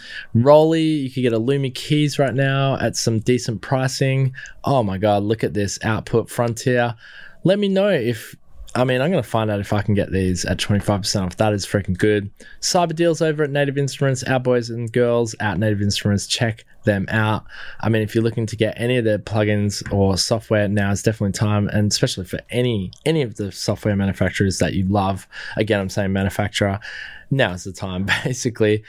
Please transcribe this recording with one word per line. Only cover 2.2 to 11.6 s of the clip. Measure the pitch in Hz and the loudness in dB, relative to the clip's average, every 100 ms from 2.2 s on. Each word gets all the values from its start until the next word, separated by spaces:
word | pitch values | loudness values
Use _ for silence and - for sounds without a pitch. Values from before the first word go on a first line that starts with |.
| 135 | 0
now | 123 135 135 135 127 | 2 0 2 0 0
at | 117 - | -2 -2
some | 120 113 | 0 0
decent | 117 123 - 104 | 0 0 -2 -6
pricing. | - 131 131 - 135 135 131 131 - - | -2 0 0 0 0 2 0 -2 -14 -8
Oh | - 135 | 0 0
my | 101 95 | 0 0
God, | 104 101 | 2 2
look | 104 110 | 2 0
at | 110 | 0
this | 95 101 - | -2 -4 -2
output, | 110 107 - 113 95 | -2 -2 0 -2 0
Frontier. | - 120 113 127 123 120 113 - - - - | -2 -2 -2 0 2 0 -4 -16 -20 -20 -2
Let | 160 208 | 2 2
me | 202 | 2
know | 190 202 | 2 2
if, | 160 113 113 - - - - - | 2 0 -4 -8 -18 -20 -18 -6
I | 113 | 0
mean, | 131 127 | 2 2
I'm | 151 | 2
gonna | 123 | 0
find | 113 117 110 | 0 -2 0
out | 101 | -2
if | 101 | 0
I | 104 | -2
can | 101 | 2
get | 101 - | 0 0
these | 95 92 90 | 0 0 0
at | - 92 | -2 -2
twenty-five | - 101 - 101 | 0 0 2 0
percent | 98 107 92 | 0 -2 -2
off. | - | 0
That | 110 | 0
is | 104 | 0